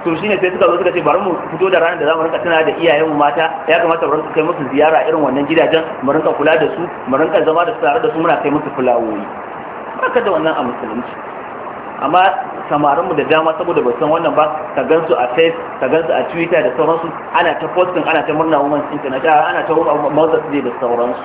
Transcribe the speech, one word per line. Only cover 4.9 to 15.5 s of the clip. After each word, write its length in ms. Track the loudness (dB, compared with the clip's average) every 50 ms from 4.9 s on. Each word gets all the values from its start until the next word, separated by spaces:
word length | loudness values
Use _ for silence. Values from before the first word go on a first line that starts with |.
| 4 4 2
irin 160 | 2 0 0
wannan 240 | 0 0 0 0 0
gidajen, 380 | 0 2 2 2 4 2 0 0 -2 -8 -4 -2
mu 80 | 0
rinka 200 | 0 2 0 0
kula 240 | -2 0 2 2 2
da 120 | 2 2 0
su, 100 | -2 -4 -6 -8 -8 -10 -6 -2
mu 80 | 0 0
rinka 260 | 0 2 2 2 2
zama 220 | 2 2 2 0
da 80 | 0 -2
su 60 | 0
tare 180 | 0 0 2 2
da 80 | 0 0
su, 80 | -2 0
muna 220 | 2 2 0 2
kai 100 | 0 0
musu 200 | -2 -2 -2 -4 -4
fulawoyi." 520 | -2 0 2 2 2 0 -2 -4 -6 -8 -10 -10 -12 -12 -12 -12 -14 -14 -12 -14 -12 -12 -12 -8 -4
Haka 220 | -4 0 0 0
da 100 | 0 2
wannan 240 | 0 0 0 0 -2
a 60 | -2 -4
musulunci. 500 | -4 -6 -6 -8 -8 -6 -8 -8 -8 -12 -14 -14 -12 -12 -12 -12 -12 -14 -12 -12 -12 -12 -14 -14 -14 -10 -6
Amma 240 | -4 2 4 4 4 4 2 0 -6 -8 -10 -12 -6 -2
samarinmu 420 | 0 2 2 2 2 2 0 0 0
da 100 | -2 2 2
dama 240 | 2 2 2 2 -2 -2
saboda 240 | -2 -2 0 0 0
ba 80 | 0 0 0
san 80 | 0 0
wannan 260 | 0 2 0 0 2
ba, 100 | 2 2 2 0 -6 -8 -6 -4
ka 80 | -4 0
gansu 300 | 2 2 2 2 2 0
a 140 | 0 0 -2 2
Face, 200 | 2 2 2